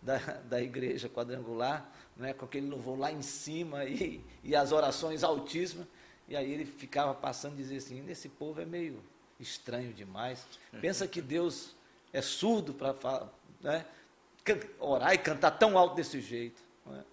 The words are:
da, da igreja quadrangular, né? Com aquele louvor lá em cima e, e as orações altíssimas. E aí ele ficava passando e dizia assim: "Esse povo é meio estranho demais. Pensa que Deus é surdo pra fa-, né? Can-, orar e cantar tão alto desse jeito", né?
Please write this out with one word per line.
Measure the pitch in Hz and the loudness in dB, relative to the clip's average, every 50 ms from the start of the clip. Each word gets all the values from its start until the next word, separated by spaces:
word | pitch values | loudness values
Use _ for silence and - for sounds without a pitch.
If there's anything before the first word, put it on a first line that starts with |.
da, | - 123 135 127 - - - 135 123 | 0 0 0 0 0 -4 -8 -8 -6
da | 120 127 123 | -2 0 0
igreja | 123 127 120 135 127 127 131 135 - 117 | 0 0 -2 -4 -2 -2 -2 -2 -4 -6
quadrangular, | - - 120 120 123 131 123 113 117 113 120 131 143 151 139 - - - - - - | -4 -4 -4 -4 -4 -8 -6 -6 -2 0 0 0 0 -2 -4 -10 -18 -20 -20 -20 -14
né? | - 120 135 135 | -8 -6 -6 -6
Com | - - | -6 -8
aquele | 123 - 143 139 139 | -6 -4 -4 -4 -4
louvor | 143 131 117 127 131 135 | -6 -6 -6 -6 -4 -2
lá | 139 147 | -2 -2
em | 156 151 139 | -2 -4 -8
cima | - - - - 147 156 160 175 165 147 143 139 | -8 -8 -8 -8 -6 -6 -4 -4 -4 -4 -4 -4
e, | 135 - - 190 165 - - - - - - - | -4 -2 -2 -2 -2 -2 -8 -12 -16 -20 -14 -4
e | - 147 | 2 4
as | 147 143 139 | 4 6 6
orações | 156 156 151 139 - - - 160 156 151 156 | 6 6 6 4 2 0 -2 -2 -2 2 2
altíssimas. | 165 160 139 139 - - 160 180 180 - 85 - - - - - - - - - - | 2 2 2 0 -4 -2 -2 -2 -2 -4 -10 -12 -14 -16 -20 -20 -20 -20 -20 -14 -8
E | 127 | -6
aí | 143 135 135 | -4 -4 -4
ele | 143 147 156 | -4 -6 -6
ficava | 143 - - - 127 - 143 143 143 135 | -8 -10 -14 -14 -4 0 0 0 0 0
passando | - - 135 123 - - 143 147 | -2 -4 -6 -6 -6 -8 -10 -8
e | 143 | -8
dizia | 135 131 135 135 | -8 -8 -8 -8
assim: | 123 - 127 127 139 143 | -8 -10 -12 -12 -10 -10
"Esse | - - - 143 | -12 -12 -12 -16
povo | - - 147 151 156 151 | -12 -8 -8 -8 -6 -6
é | 170 | -8
meio | 165 165 175 170 160 131 107 98 - - - _ - - _ | -6 -6 -6 -6 -6 -6 -10 -14 -18 -20 -20 _ -20 -20 _
estranho | 127 - - - - - 117 120 123 120 110 | -12 -10 -10 -10 -8 -6 -6 -6 -6 -6 -8
demais. | 95 104 98 92 95 117 127 131 123 - - - - - - - 107 | -12 -14 -12 -8 -6 -6 -6 -6 -8 -12 -18 -20 -20 -20 -18 -12 -4
Pensa | - 165 196 147 196 190 | -2 -2 0 0 -2 -4
que | - 170 | -4 -6
Deus | 156 127 143 170 175 175 143 - - - - - - - - - _ - | -6 -2 0 2 2 0 0 -4 -12 -14 -18 -20 -20 -20 -20 -20 _ -6
é | - 135 | -4 -4
surdo | - - - - - 214 233 214 175 151 135 | -2 -2 -2 0 4 4 4 4 2 -2 -6
pra | - 135 135 131 | -2 -2 -2 -2
fa-, | - - 127 135 127 - 107 - - _ - - - | 0 -2 -2 -2 -2 -4 -6 -14 -20 _ -20 -20 -8
né? | - - 151 165 160 - - - - - - _ _ _ _ - - | -2 -2 -2 -2 -2 -6 -16 -20 -20 -20 -20 _ _ _ _ -10 2
Can-, | - 214 - - - - - | 2 2 2 2 -8 -10 -6
orar | - 143 139 127 120 160 190 | 0 2 2 4 6 6 6
e | 185 | 6
cantar | - - 156 139 - 160 | 6 2 2 6 6 6
tão | - - 214 220 202 185 | 8 8 8 8 10 10
alto | 180 175 175 | 8 8 8
desse | 170 156 - - 139 | 0 -2 -2 -4 -6
jeito", | - - 120 117 120 120 117 - - - - - _ | -6 -4 -6 -6 -6 -6 -10 -14 -20 -20 -20 -20 _
né? | 135 135 135 135 - | -14 -14 -14 -14 -16